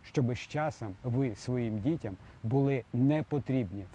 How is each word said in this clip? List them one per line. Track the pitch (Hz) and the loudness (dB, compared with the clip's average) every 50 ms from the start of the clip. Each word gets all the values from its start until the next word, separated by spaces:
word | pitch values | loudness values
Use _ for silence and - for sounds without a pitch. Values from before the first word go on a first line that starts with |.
| - | -20
щоб | - - 151 127 117 123 | -2 2 2 2 2 2
з | - | -2
часом | - - - 147 151 156 - - 117 104 95 - - | -6 -6 -4 -2 -2 -2 -4 -4 -8 -8 -8 -6 -4
ви | 127 113 131 139 123 104 | -2 0 2 0 0 -2
своїм | - - - 123 123 120 113 107 107 | -4 -4 -4 -2 0 0 0 -2 0
дітям | 98 143 165 156 - 107 92 - - - - - - | 0 0 0 0 -4 -8 -8 -8 -14 -20 -16 -6 -2
були | 110 123 139 139 139 139 127 - - - | 2 2 4 4 4 2 0 -2 -2 0
не | 120 127 139 151 156 151 | 4 4 4 4 2 0
потрібні | - 151 139 113 - 135 131 117 90 92 101 95 - | 0 -2 -2 0 2 0 0 0 -2 -4 -8 -10 -10